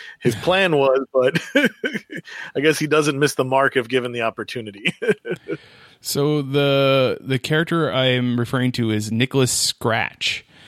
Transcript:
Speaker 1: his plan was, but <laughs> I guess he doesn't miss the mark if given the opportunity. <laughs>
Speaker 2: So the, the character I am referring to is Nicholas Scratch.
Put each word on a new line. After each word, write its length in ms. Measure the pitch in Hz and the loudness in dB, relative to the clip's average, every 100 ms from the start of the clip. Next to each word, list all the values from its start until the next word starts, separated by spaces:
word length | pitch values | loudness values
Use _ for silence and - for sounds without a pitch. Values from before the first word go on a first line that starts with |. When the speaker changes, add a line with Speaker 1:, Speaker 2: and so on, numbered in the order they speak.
| - - | -20 -4
Speaker 1:
his 160 | 120 110 | -2 0
plan 400 | - 185 185 147 | 0 2 2 4
was, 300 | 135 131 131 | 4 2 0
but 300 | 135 127 165 - 285 | 2 2 0 0 2
<laughs> 140 | 269 - 302 262 - - - - - - | 2 0 -6 -8 -10 -16 -14 -16 -8 0
I 40 | |
guess 180 | 147 147 | 2 2
he 80 | 151 | 2
doesn't 300 | 151 151 139 | 2 2 2
miss 180 | 147 - | 0 0
the 80 | |
mark 320 | 131 135 135 135 | 0 2 2 2
if 120 | 113 | 0
given 240 | 127 123 | -2 -2
the 80 | 120 | -4
opportunity. 720 | 113 113 110 123 107 98 127 - | -4 -4 -8 -10 -10 -6 -6 -2
<laughs> 20 | 120 - - - - 160 - - - - - | -2 -2 -6 -10 -8 -12 -12 -20 -20 -14 -6
Speaker 2:
So 360 | 143 143 151 | -2 0 0
the, 760 | 135 139 139 139 135 135 127 - | 0 0 2 2 4 4 2 -2
the 180 | 127 131 | -4 -4
character 500 | - 156 165 165 147 | 0 -2 0 -2 0
I 180 | 120 131 | 0 0
am 300 | 127 123 120 | 2 0 0
referring 360 | 117 131 123 | -2 0 0
to 180 | 120 113 | 0 0
is 180 | 107 107 | -2 -2
Nicholas 440 | 113 131 135 127 | -2 0 2 2
Scratch. 880 | - - - 120 110 76 - - - - - | 0 -2 -2 -2 0 -2 -4 -6 -6 -10 -20